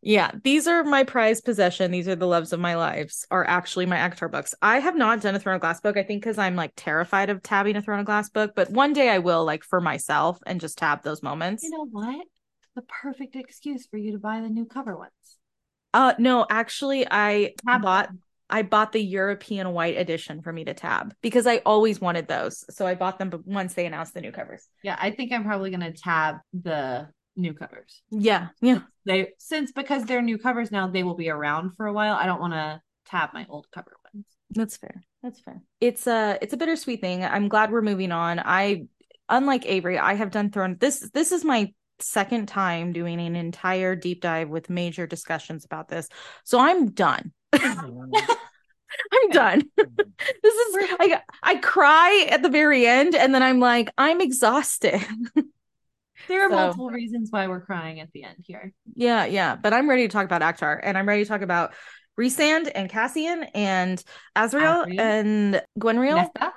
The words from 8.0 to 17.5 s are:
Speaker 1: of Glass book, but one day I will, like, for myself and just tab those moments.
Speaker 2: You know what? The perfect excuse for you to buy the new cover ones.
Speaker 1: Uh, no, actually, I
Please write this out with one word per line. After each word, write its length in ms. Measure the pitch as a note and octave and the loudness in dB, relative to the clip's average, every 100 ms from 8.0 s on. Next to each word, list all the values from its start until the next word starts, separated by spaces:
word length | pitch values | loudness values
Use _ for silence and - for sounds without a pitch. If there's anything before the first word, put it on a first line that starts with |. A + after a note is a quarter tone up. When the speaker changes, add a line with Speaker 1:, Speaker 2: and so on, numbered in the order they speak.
Speaker 1:
of 60 | G#3 | -2
Glass 220 | G#3 G#3 | -2 -2
book, 260 | G#3+ G#3+ G#3 | -2 -2 0
but 140 | F3+ | 0
one 220 | G#3 C#4 | 2 2
day 160 | D4 B3+ | 4 4
I 100 | G3 | 4
will, 260 | F3 E3 | 2 2
like, 180 | D#3+ D3+ | 0 -4
for 180 | - F#3 | -2 -2
myself 600 | E3+ C#3 - D3 D#3 F3+ - | 0 -4 -2 0 0 -4 -8
and 140 | F3+ | -8
just 180 | E3 - | -8 -4
tab 260 | D#3+ D3 | -2 -2
those 180 | D3+ D3+ | -4 -8
moments. 400 | C#3 D3+ E3+ G#3+ | -8 -6 -6 -6
Speaker 2:
You 80 | D#4+ | -10
know 160 | D#4+ D4+ | -10 -10
what? 400 | G#3+ A3 C#4+ F4+ _ _ _ _ | -10 -8 -10 -14 _ _ _ _
The 80 | - | -18
perfect 540 | B3 - C#4 C4+ C4+ C4 | -16 -14 -12 -12 -14 -14
excuse 500 | B3+ - D4 C4 - | -18 -14 -10 -10 -10
for 120 | G#3+ | -10
you 120 | G#3 | -8
to 60 | G#3 | -8
buy 220 | G#3 A3 | -6 -6
the 80 | A3+ | -6
new 160 | A3 | -6
cover 320 | A3+ C4 A#3 E3+ | -6 -8 -10 -12
ones. 160 | - _ _ _ _ _ _ _ _ | -16 _ _ _ _ _ _ _ _
Speaker 1:
Uh, 200 | A3 C4 A#3 | 4 4 4
no, 260 | B3 B3 - | 4 4 2
actually, 560 | G#3+ A3+ - C#4 C#4 B3+ | 0 -2 -6 -4 -2 0
I 460 | G3+ G#3 G#3 G3+ | 2 2 2 0